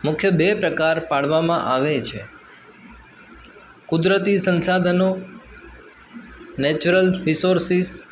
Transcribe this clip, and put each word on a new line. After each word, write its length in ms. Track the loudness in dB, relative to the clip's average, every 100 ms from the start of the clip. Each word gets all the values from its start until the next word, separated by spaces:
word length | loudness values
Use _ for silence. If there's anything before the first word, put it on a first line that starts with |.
મુખ્ય 260 | -2 0 0
બે 240 | 2 2
પ્રકાર 460 | 2 -2 0 0 0
પાડવામાં 600 | 0 -2 2 0 0 -2
આવે 400 | 0 0 0 -2
છે. 240 | -4 -10 -16 -20 -20 -20 -20 -20 -20 -20 -20 -20 -20 -20 -20 -20 -20 -20 -4
કુદરતી 520 | 0 2 2 2 2
સંસાધનો, 800 | 2 0 2 2 2 2 2 -2 -8 -20 -20 -20 -20 -20 -20 -20 -20 -20 -20 -20 -16 -4
નેચરલ 680 | -2 0 2 4 2 2
રિસોર્સિસ 800 | 0 0 2 2 2 0 0 -6 -14